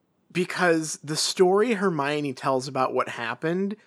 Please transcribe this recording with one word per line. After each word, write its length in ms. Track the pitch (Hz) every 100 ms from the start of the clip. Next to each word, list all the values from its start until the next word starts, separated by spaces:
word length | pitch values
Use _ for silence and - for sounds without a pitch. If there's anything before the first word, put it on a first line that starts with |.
| _ _ _
because 680 | 170 180 - 180 165 156 -
the 140 | 143 151
story 560 | - - 180 196 247
Hermione 640 | 202 196 160 143 151 147
tells 340 | 131 143 131 135
about 240 | 131 127
what 160 | 127 123
happened 680 | - 117 120 160 180 196 214